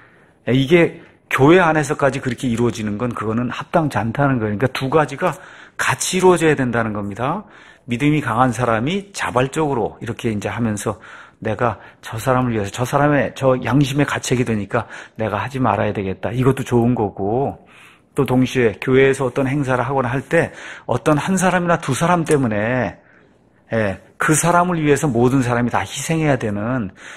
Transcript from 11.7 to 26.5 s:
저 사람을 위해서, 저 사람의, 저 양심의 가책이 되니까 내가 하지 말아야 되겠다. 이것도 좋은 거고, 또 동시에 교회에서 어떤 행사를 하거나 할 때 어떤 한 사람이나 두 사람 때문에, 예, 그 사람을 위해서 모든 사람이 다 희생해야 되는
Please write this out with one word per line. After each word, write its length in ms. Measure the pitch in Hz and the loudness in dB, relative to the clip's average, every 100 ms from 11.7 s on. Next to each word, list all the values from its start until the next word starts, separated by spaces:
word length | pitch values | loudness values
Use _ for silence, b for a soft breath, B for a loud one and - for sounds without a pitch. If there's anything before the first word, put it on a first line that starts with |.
| 101 B - | -4 B -20
저 160 | - 113 | -12 -6
사람을 360 | 135 127 127 | 0 0 0
위해서, 180 | 113 101 | -2 -4
저 120 | - | -6
사람의, 500 | 123 139 147 143 107 - | -2 2 2 2 0 0
저 220 | 135 127 | 0 0
양심의 440 | 117 135 131 139 143 | 2 2 2 0 -2
가책이 360 | 113 - 123 | -2 -2 0
되니까 440 | 117 107 98 120 - B B - | 0 -2 -2 -4 -4 B B -6
내가 220 | 110 101 | -4 -2
하지 220 | 117 131 | -4 -2
말아야 340 | 123 104 107 | 0 2 0
되겠다. 380 | 101 95 92 95 | -2 -6 -6 -4
이것도 320 | 120 131 135 | 0 2 2
좋은 320 | 123 123 117 117 | 2 2 4 2
거고, 720 | 101 - 98 120 135 92 B B B B _ - | -2 -2 -2 -2 -2 -6 B B B B _ -2
또 100 | 131 | 2
동시에 540 | 127 127 131 117 95 | 2 2 2 0 0
교회에서 440 | - 131 135 131 127 | 2 4 6 4 -2
어떤 200 | 139 131 | -2 -2
행사를 360 | 147 131 127 | 0 0 0
하거나 260 | 123 139 120 | 0 -2 -2
할 120 | 135 | -4
때 300 | - 165 127 B B B - | 0 0 0 B B B -4
어떤 300 | 120 - 147 | -2 2 0
한 200 | - 190 | 2 0
사람이나 400 | 185 175 175 165 | 2 2 2 0
두 160 | - | 0
사람 320 | 123 170 175 156 | 0 2 2 2
때문에, 720 | 151 123 104 110 127 98 - b b b _ _ _ - | 0 0 0 0 0 -2 -6 b b b _ _ _ -6
예, 280 | 113 104 92 - - | -2 -2 -4 -10 -2
그 160 | - | 0
사람을 500 | 151 170 175 180 170 | 2 2 2 2 0
위해서 240 | 147 135 156 | 2 2 2
모든 360 | 117 123 139 | 2 2 2
사람이 260 | 123 120 120 | 0 0 0
다 100 | 101 | -2
희생해야 560 | 95 - 139 160 151 127 | -4 -6 -4 -2 0 0
되는 520 | 113 | -2